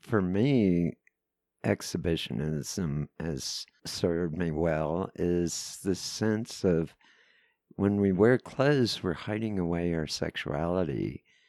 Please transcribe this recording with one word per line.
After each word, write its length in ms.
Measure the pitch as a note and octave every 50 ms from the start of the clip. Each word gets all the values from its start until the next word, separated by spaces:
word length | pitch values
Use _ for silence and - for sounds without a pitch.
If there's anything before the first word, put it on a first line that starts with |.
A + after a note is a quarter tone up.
for 220 | - - A2+ G#2 F#2
me, 720 | F2+ F2+ G2+ A#2 C#3+ C#3 B2 G#2 F#2 F2 F2 E2+ E2 - - _ _ _ _ _ _ _ _ _ _ _ _ -
exhibitionism 1400 | A2+ G2+ - - - - F2+ - F2 E2 D#2 - - - A#1 D2+ D#2 D#2 D2 C2+ - - G2 F2+ D2+ C#2+ D2+ D2 - _ -
has 480 | E2 E2+ D2+ C2 - - - - - - _ _ -
served 520 | - - - - F2+ E2+ E2 F2 E2 D#2
me 140 | E2+ F2+ E2 D2+
well 580 | D2+ E2+ E2+ D#2+ D#2 D#2 D2 E2 F2 - - -
is 600 | - F2 F2 F2 F2 F2 E2 - - - - - - -
the 120 | G2 F2+
sense 720 | - - - - - A2 A2 G#2+ G#2+ A#2+ - - - -
of 300 | F#2+ E2+ D#2+ E2 - - _ _ _ _ _ _ _ _ _ _ _ _ _ _ _ _
when 240 | - G2 G2+ G2+ G2+
we 120 | G2+ G2 F#2
wear 260 | F2+ G#2+ A#2+ B2+ -
clothes, 640 | - - - - C3 C#3+ D3 C3+ A#2+ G#2+ - - -
we're 100 | F#2 D#2
hiding 440 | - - G#2+ G#2+ G#2+ A2+ A2 G#2 F#2+
away 340 | F2 E2 E2+ E2+ E2+ F2 E2
our 120 | D#2+ D2+
sexuality, 1160 | D2 - - - E2 - - - - C#2+ D2 D#2+ E2+ F2 F#2 F2+ D2+ C2+ G#1 G1+ G#1+ C2 - _ _ _ _ _